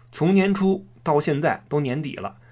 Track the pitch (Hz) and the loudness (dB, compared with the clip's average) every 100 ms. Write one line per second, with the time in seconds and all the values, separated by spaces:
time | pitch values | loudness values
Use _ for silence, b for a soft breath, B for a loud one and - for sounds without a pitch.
0 | b - 165 196 190 196 190 190 - - | b -2 2 4 4 2 0 0 -4 -10
1 | - 147 151 143 156 104 - 147 139 131 | 0 0 2 0 -2 -4 -4 -4 -2 -4
2 | 147 - 98 - b | -6 -10 -12 -14 b